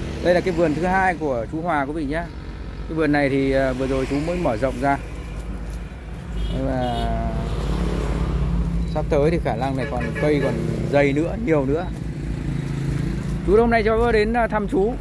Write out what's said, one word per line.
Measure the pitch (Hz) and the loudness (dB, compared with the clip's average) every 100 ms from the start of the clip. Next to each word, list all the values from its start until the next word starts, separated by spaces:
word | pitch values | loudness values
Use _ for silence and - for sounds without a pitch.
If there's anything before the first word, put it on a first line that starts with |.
| - - | -6 -2
Đây | 165 | 2
là | 175 | 2
cái | 175 | 2
vườn | 165 165 | 0 2
thứ | 147 180 | 2 2
hai | 190 185 | 2 2
của | 160 151 120 110 | 0 -2 -2 -4
chú | 160 | -4
Hòa | 175 151 | -2 0
quý | 135 | -2
vị | 160 | -4
nhé. | 135 156 170 - - - - - - | -4 -4 -6 -10 -12 -10 -10 -10 -6
Cái | 160 | 0
vườn | 151 | 2
này | 147 143 | 2 2
thì, | 139 135 | 2 2
à, | 135 135 | 2 2
vừa | 131 131 | 0 0
rồi | 135 131 | 0 0
chú | 143 160 | -2 -2
mới | 180 | 0
mở | 160 110 | 0 0
rộng | 131 123 | -2 0
ra. | 139 139 - - - - - - - - - - - - - - - 127 | 0 0 -2 -8 -8 -8 -8 -8 -8 -8 -8 -10 -12 -10 -8 -4 -2 0
Nhưng | 135 | 0
mà | 131 123 117 117 113 - - - - - - 175 175 - - - - - - - - - | 0 0 0 0 0 -2 -2 -2 -2 -2 0 0 0 -2 0 0 0 0 0 0 0 0
sắp | 151 151 | -2 2
tới | 151 151 | 4 4
thì | 170 | 2
khả | 143 113 | 0 -2
năng | 131 131 | -2 -2
này | 117 | -2
còn | 120 120 - | -2 -4 0
cây | 151 147 | 2 2
còn | 131 120 - - - | 2 0 -2 -2 2
dày | 139 143 | 4 4
nữa, | 139 170 - 120 | 2 0 -2 2
nhiều | 156 135 | 2 2
nữa. | 151 185 - - - - - - - - - - - - - - - 165 | 0 -2 -6 -6 -4 -4 -4 -2 -4 -2 -2 -2 0 -2 -2 -2 -2 4
Chú | 208 | 6
hôm | 233 | 6
nay | 233 | 4
cho | 214 220 240 | 4 4 4
đến, | 220 214 | 4 4
à, | 240 220 | 2 2
thăm | 214 202 | 0 0
chú. | - 208 262 | 2 2 -2